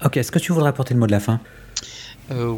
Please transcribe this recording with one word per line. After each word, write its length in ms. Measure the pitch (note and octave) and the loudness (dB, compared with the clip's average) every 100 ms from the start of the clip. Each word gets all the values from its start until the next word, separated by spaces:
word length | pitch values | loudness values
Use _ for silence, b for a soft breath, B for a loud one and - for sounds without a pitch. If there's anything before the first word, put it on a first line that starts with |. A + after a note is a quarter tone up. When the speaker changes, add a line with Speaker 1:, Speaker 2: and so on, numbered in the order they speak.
Speaker 1:
Ok, 140 | C#3 C#3+ | 0 0
est-ce 120 | A#2 | 0
que 80 | E3+ | 0
tu 140 | - | 0
voudrais 160 | E3 D3 | 2 2
apporter 240 | C3+ C3 | 2 0
le 80 | B2 | 2
mot 60 | A2 | 4
de 60 | |
la 80 | G2+ | 2
fin ? 200 | G2+ A2+ - - - - B B B B - | 2 -2 -4 -20 -16 -14 B B B B -8
Speaker 2:
Euh, 240 | B2+ A#2+ | -4 -2